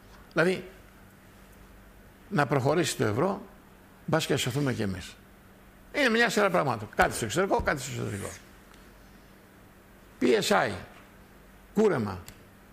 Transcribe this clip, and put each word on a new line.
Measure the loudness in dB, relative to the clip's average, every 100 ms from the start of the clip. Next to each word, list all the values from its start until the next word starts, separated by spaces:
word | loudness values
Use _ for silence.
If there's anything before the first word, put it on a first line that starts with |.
| -20 -20 -6
Δηλαδή, | 0 0 0 -8 -18 -20 -20 -20 -20 -20 -20 -20 -20 -20 -20 -20 -20 -20 -20 -6
να | -2 2
προχωρήσει | 2 2 2 0 0
το | 0
ευρώ, | 0 -2 -2 -10 -20 -20 -20 -20 -16 -2
μπας | -2 0
και | -2
σωθούμε | -2 -2 -2
κι | -2
εμείς. | -4 -6 -10 -18 -20 -20 -20 -20 -20 -20 -8
Είναι | 0 2
μια | 4 2
σειρά | 4 2
πραγμάτων. | 2 0 -2 -2 0
Κάτι | 0 0
στο | -4
εξωτερικό, | -2 0 0
κάτι | 0 -4
στο | -6
εσωτερικό. | -8 -6 -6 -10 -12 -20 -20 -20 -20 -20 -20 -20 -20 -20 -20 -20 -20 -20 -20 -20 -20 -16 0
P |
S | 2 4 4 2 2
I, | -4 -12 -20 -20 -20 -20 -20 -20 -20 -6
κούρεμα. | 2 2 2 -2 -6 -12 -20 -20 -20 -20